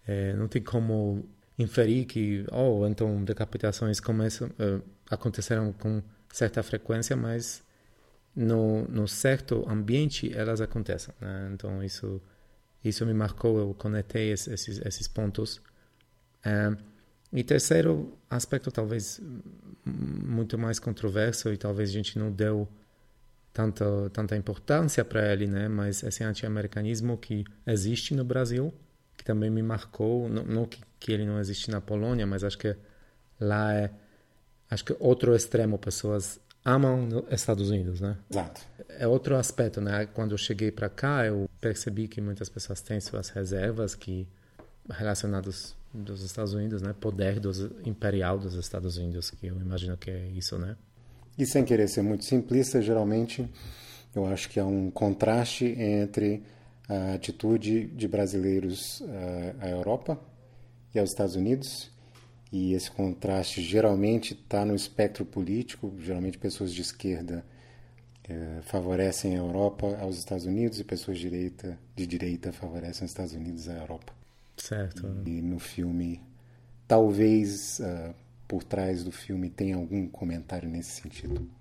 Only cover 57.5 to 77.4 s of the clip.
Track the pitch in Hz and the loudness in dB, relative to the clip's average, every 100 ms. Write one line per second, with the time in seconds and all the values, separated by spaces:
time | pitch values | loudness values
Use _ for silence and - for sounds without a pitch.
57.5 | 113 104 113 110 - 107 101 98 98 95 | 4 4 0 0 -4 -2 2 2 2 2
58.5 | 95 92 90 - - 240 101 90 90 87 | 2 0 -4 -8 -10 -10 -6 -6 -4 -6
59.5 | - 95 90 90 127 - 151 - - - | -6 -4 -2 0 0 -2 -6 -8 -20 -20
60.5 | - - - - 113 95 - 98 92 98 | -20 -20 -20 -2 2 2 2 0 2 2
61.5 | 131 139 - - - - - - - - | 2 -2 -12 -14 -20 -20 -20 -20 -20 -6
62.5 | 95 92 92 - - 95 90 98 95 90 | -2 2 0 -2 -2 -2 0 0 0 0
63.5 | - 85 104 110 98 101 113 - - - | -4 2 6 6 6 4 4 0 -10 -2
64.5 | 101 104 101 - - 104 - 95 - 90 | 0 2 0 -2 2 0 2 -6 -4 -2
65.5 | 107 123 - 104 95 85 90 92 90 104 | -2 -4 -8 -10 -8 -6 -2 -4 -4 -6
66.5 | - 95 87 87 - 98 85 85 85 - | -4 -6 -4 -8 -4 -4 -4 -4 -8 -8
67.5 | - - - - - - - - 82 80 | -20 -20 -20 -20 -20 -20 -20 -12 -8 -8
68.5 | 80 78 98 90 90 95 92 98 90 87 | -8 -6 -4 0 2 2 2 0 0 0
69.5 | 92 101 - 104 101 95 90 - 95 90 | 2 2 2 -2 -2 -4 -6 -4 -4 0
70.5 | 98 117 107 101 87 - 92 90 87 90 | 2 2 0 -6 -6 -4 -6 -4 -2 -4
71.5 | 90 95 87 - - 87 87 87 85 92 | -6 -10 -10 -14 -8 -4 -2 -2 -4 -6
72.5 | 87 87 85 85 85 90 - 90 80 82 | -8 -8 -8 -8 -8 -8 -6 -8 -6 -8
73.5 | 82 80 85 80 85 - - - - - | -8 -8 -10 -10 -12 -14 -20 -20 -20 -20
74.5 | - - 107 95 90 98 98 90 85 87 | -16 -8 -4 -6 -6 -8 -6 -4 -4 -2
75.5 | 87 - - 87 87 87 85 - - - | -4 -6 -4 -2 0 -2 -6 -12 -20 -20
76.5 | - - - - 113 110 101 110 110 | -20 -20 -20 6 8 8 8 8 8